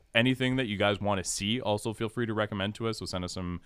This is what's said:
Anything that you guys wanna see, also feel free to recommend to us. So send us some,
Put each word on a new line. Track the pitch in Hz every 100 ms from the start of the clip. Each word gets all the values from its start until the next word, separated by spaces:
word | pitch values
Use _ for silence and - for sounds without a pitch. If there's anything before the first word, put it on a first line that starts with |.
| -
Anything | 117 123 127 127 131
that | 127
you | 101
guys | 101 101
wanna | 101 98
see, | 87 - 101 120
also | 107 104 117
feel | 107 113
free | - 117
to |
recommend | 107 104 107 98 104
to | 113
us. | 110
So | 92
send | 92
us | 90
some, | - 90 87